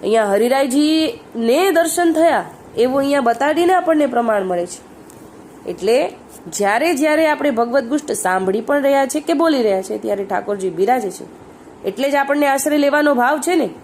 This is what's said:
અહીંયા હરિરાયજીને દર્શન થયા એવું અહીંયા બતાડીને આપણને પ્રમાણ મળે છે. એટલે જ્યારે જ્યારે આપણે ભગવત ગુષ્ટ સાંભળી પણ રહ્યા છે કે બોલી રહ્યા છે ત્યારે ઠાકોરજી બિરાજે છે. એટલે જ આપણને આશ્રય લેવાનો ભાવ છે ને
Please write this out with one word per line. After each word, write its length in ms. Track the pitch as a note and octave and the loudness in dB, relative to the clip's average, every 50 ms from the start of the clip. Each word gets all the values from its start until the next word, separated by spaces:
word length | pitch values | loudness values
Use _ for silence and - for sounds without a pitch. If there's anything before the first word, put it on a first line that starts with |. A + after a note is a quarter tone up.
| - | -2
અહીંયા 240 | G3 G#3+ A3+ G#3+ | 0 0 2 2
હરિરાયજીને 1400 | G3+ G3 G3 - A#3+ C4 C4+ C#4 C4+ A#3+ C#4+ D4 D4+ D#4 D#4+ D#4 D#4 - - - - - A3+ A#3 A3+ A#3+ D4+ F#4 G4 | 2 2 2 2 2 2 0 0 0 2 2 2 2 2 0 0 -2 -4 -8 -16 -14 -8 -4 0 0 2 2 2 2
દર્શન 420 | E4 E4 E4+ E4 - - F4 E4+ D#4+ | 2 2 0 0 0 0 0 2 2
થયા 320 | D#4 E4 E4+ C#4+ G#3+ F3 D#3 - - - - - | 4 2 2 2 0 -2 -6 -12 -20 -20 -14 -2
એવું 220 | - A3+ B3+ B3+ C#4 | 0 0 0 2 0
અહીંયા 220 | C#4 C#4 C#4+ C#4+ | 0 0 0 0
બતાડીને 520 | C4 A#3 A#3 A3+ C4+ D4 D#4 D4+ F4 F4 F#4 | 2 0 0 0 0 0 0 2 2 2 2
આપણને 340 | F4+ E4+ E4+ D#4+ D4+ D4 | 2 2 2 2 2 2
પ્રમાણ 380 | C4+ A#3+ A#3+ A#3+ A3+ A3 G#3 G3 | 0 0 0 0 0 0 0 -2
મળે 220 | F#3 F3+ F3 F3 | -2 -2 -4 -4
છે. 260 | F3 - - - - - - - - - - - - - - - - - - - - | -6 -8 -18 -20 -20 -20 -20 -20 -20 -20 -20 -20 -20 -20 -20 -20 -20 -20 -16 -12 -12
એટલે 440 | F3 - - G3+ A3+ C4 D#4 - - - - - - - - E3+ D#3+ | -12 -4 -2 0 2 2 0 -2 -6 -12 -20 -20 -20 -20 -18 -12 -6
જ્યારે 420 | - G3+ G3 G#3 A#3+ D4 E4+ F4 | -2 0 0 2 2 2 0 0
જ્યારે 340 | B3+ D4 D#4 D4+ D4+ D#4+ D4+ | 2 2 2 2 2 2 2
આપણે 220 | D4+ C#4 C#4+ D4 | 2 0 0 -2
ભગવત 340 | B3+ A3 A#3 A#3+ A#3+ C#4 B3+ | 0 0 -2 0 0 -2 -2
ગુષ્ટ 280 | A#3 C4+ D4+ - - - | 0 -4 -4 -2 -4 -6
સાંભળી 480 | - - F#3 F#3 F#3+ F#3+ F#3+ G3 A3 | -4 -2 0 0 0 0 0 -2 -2
પણ 220 | A3+ - C#4+ C#4+ C4+ | -2 0 -2 0 2
રહ્યા 240 | C#4 C#4 C#4 C4+ | 2 2 2 2
છે 140 | B3+ - D4+ | 0 -2 -6
કે 120 | C#4+ - E4 | -2 -2 0
બોલી 300 | C#4 E4 E4 D#4 C4+ A#3 | 0 2 2 2 2 2
રહ્યા 200 | G#3+ F#3+ F#3+ F#3+ | 0 0 0 -2
છે 160 | F#3+ G#3+ G#3+ | -4 -8 -6
ત્યારે 260 | G#3 G#3+ G#3 G3 G3+ | -4 -4 -4 -4 -4
ઠાકોરજી 460 | G3 G3+ G3 G3+ G3+ G3+ G3 F#3+ F#3+ | -4 -4 -4 -4 -4 -6 -4 -4 -6
બિરાજે 400 | E3 E3 G3 G#3 B3 B3+ G#3+ F#3+ | -2 0 0 2 2 0 0 -6
છે. 320 | - - - - - - - - - - - - - - - | -8 -10 -16 -18 -20 -20 -20 -20 -20 -20 -20 -20 -20 -10 -8
એટલે 260 | F#3 F#3+ - C4 C#4+ | -8 -6 -4 -2 0
જ 40 | C#4+ | 0
આપણને 320 | C#4+ C#4 C4+ C#4+ D4 D4 | 0 0 0 0 0 2
આશ્રય 320 | C#4 C4+ C4+ - D4+ D4 D4+ | 0 0 0 0 0 0 2
લેવાનો 360 | C#4+ C#4+ C#4 D4 D4 D4 C#4+ | 2 2 2 2 2 2 2
ભાવ 260 | A#3+ A#3+ B3+ D4 D#4 | 2 2 2 0 0
છે 140 | - E4 F4+ | 0 0 0
ને 140 | E4+ C4 F#3+ - - | 0 0 -2 -6 -12